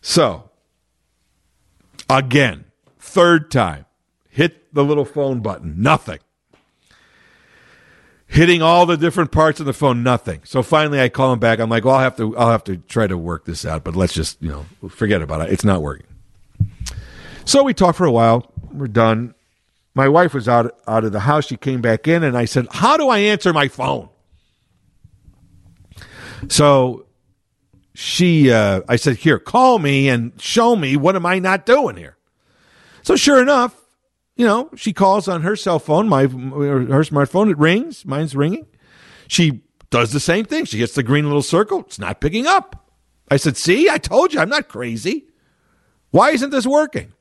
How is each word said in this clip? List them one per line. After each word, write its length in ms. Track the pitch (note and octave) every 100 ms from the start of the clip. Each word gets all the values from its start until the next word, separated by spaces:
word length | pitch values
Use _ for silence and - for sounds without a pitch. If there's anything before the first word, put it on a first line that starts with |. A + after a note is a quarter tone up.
So, 480 | - - C3+ E2 - _ _ _ _ _ _ _ _ _ _ _ _ _ _ - -
again, 560 | C3+ C3+ C3+ B2+ D2 - _ _ _
third 520 | - - F3 E3+ D3+
time, 340 | C3 F#2+ D2 - _ _ _ _
hit 320 | - E3 _ _
the 100 | C#3+
little 200 | C#3+ D3
phone 340 | C3 D3+ C#3 B2+
button. 420 | G#2+ F#2 E2 D#2
Nothing. 380 | A#2+ D#3 - D2+ _ _ _ _ _ _ _ _ _ _ _ _ _ _ _ _ _ _ _ _ _
Hitting 340 | C#3+ E3+ F3
all 240 | D#3+ F3 F3
the 100 | E3
different 340 | E3 F3+ D#3
parts 300 | - D#3 D3
of 60 | C#3+
the 60 |
phone, 300 | B2+ C#3+ A#2+
nothing. 380 | B2 B2 - D#2
So 220 | - C3
finally 360 | A#2 D#3 D3+ C#3+
I 80 | B2+
call 240 | - C3
him 60 | A#2+
back. 220 | A2+ A2+
I'm 80 | A2+
like, 140 | A2+
"Well, 100 | A2+
I'll 60 | C3
have 160 | C3 -
to, 200 | A2 A#2
I'll 140 | A#2
have 140 | A2+
to 140 | - F2+
try 280 | - A#2 G#2
to 100 | F#2
work 280 | E2 E2
this 200 | - E2
out, 200 | - D#2
but 100 | E2+
let's 180 | E2+ F2+
just, 300 | D#2+ D#2 -
you 60 | D#2+
know, 400 | C#2+ D#2 _ -
forget 340 | - G#2+ G2+
about 200 | D2+ D#2+
it. 100 | E2
It's 120 | F#2+
not 160 | G#2+ F#2
working." 280 | D2 C#2 - - _ _ _ _ - - - - - - - -
So 180 | - C#4
we 100 | C#4
talked 240 | - F3+ E3
for 100 | F3
a 40 |
while. 420 | A#2 A2+ A#2 - - -
We're 160 | C#3+ C3+
done. 480 | G#2+ A2+ A2 A#2+ _ _ _ _ _ _
My 140 | C3 C3+
wife 260 | D#3 F3
was 140 | C#3+ A2+
out, 280 | A#2+ A#2 - -
out 160 | A2
of 80 | A2
the 80 | G2+
house. 260 | G#2+ D3+ C#3+
She 100 | B2
came 240 | C3+ B2+
back 280 | A#2 A2 -
in, 160 | E3+
and 120 | D#3 B2
I 100 | A#2
said, 200 | C3+ A#2+
"How 240 | - A3 D#4
do 120 | C#4
I 100 | A3
answer 340 | G#3 G#3 F#3+
my 160 | D#3 C#3+
phone?" 400 | - C3 C3+ - _ _ _ _ _ _ _ _ _ _ _ _ _ _ _ _ _ _ - - - - - -
So 580 | - D3 C#3 B2+ A2 - _ _ _ _ _ _ _ _
she, 560 | - - - F3+ E3 C3+
uh, 300 | A2+ G2+ F#2+ -
I 80 | A#2+
said, 220 | C#3+ A#2+
"Here, 200 | E3 A#2+
call 400 | - A#3+ C4 A#3
me 300 | D3 C#3 C#3
and 240 | A#2+ A#2 -
show 320 | - - A#3
me 220 | A#3 C#3+ C#3+
what 180 | D3
am 100 | F#3+
I 140 | F3 F#3
not 260 | F#3 F#3+
doing 300 | G#3 C4 A#3+
here." 220 | F#2 D2+ _ _ _ _ _ _ _ _ _
So 120 | -
sure 260 | E4 - C#4
enough, 360 | B3+ C#4+ - _ _ _ _ _ _ -
you 80 |
know, 240 | A#3+ G#3+ D4
she 180 | - A3
calls 360 | F3+ F#3+ G3+ G3
on 140 | F3
her 120 | E3
cell 240 | G#3 F#3+ E3
phone, 300 | - D#3 G#3+
my, 140 | C#3
her 840 | C3+ B2+ C3 C#3 C#3+ C#3 B2 C3+
smartphone. 440 | D#3 D3 C#3 F3+ G#3
It 80 | D3+
rings. 480 | D#3 F#3+ E4 C4+
Mine's 300 | F#3 C#3 D#3+
ringing. 320 | C#3 D3 A3+ - _ _ _ - - _
She 340 | - E3 B2 _ _ _
does 220 | A#2+ A#2
the 60 | C#3
same 260 | - F3+
thing. 200 | A3 D#4
She 140 | - G#2+
hits 180 | A#2 -
the 80 |
green 220 | A#2 C#3+ D3
little 140 | D3
circle. 400 | C3+ E3 G#3 F#4+
It's 180 | - -
not 200 | F#2 G#2
picking 240 | D3+ G3
up. 460 | C#4+ F#4+ - - _ _ _ _ _
I 60 | C#3
said, 200 | D#3+ A#2+
"See, 320 | D#3+ G3+ F#4
I 100 | D4+
told 360 | - G#3 F4+
you 60 | D4+
I'm 80 | E3+
not 200 | C#4+ -
crazy. 580 | - A#2+ A2+ E3 D4 _ _ _ _ _ _ _ _ _
Why 200 | D#3+ B3+
isn't 200 | D4 C#4
this 160 | C#4 A#3
working?" 460 | C#4+ D4+ - - _